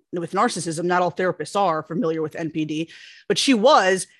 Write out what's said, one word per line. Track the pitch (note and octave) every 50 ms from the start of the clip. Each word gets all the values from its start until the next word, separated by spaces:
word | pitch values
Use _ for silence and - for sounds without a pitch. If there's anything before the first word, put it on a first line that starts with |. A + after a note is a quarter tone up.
| _ _ -
with | F3 E3+ D#3 -
narcissism. | F#3+ A3+ A#3+ - F#3 D3+ E3 D#3 D#3+ E3+
Not | F3+ F3+ F3 F3+
all | F3 -
therapists | - F#3 F#3 E3+ - D#3 - - G3+
are | G3+ F3+ D#3+ D#3 D3+
familiar | - E3 E3+ A#3+ D#3+ E3 D#3+ D#3
with | D#3 -
N | - E3 D3+
P | - D#3+ D#3
D, | D3+ D3+ D3+ E3 - - - - - - - - -
but | G3
she | - - C#4 C4
was. | G#3 G3+ C4+ D4+ A#3+ G3 F#3 F#3+ F#3 - - _ _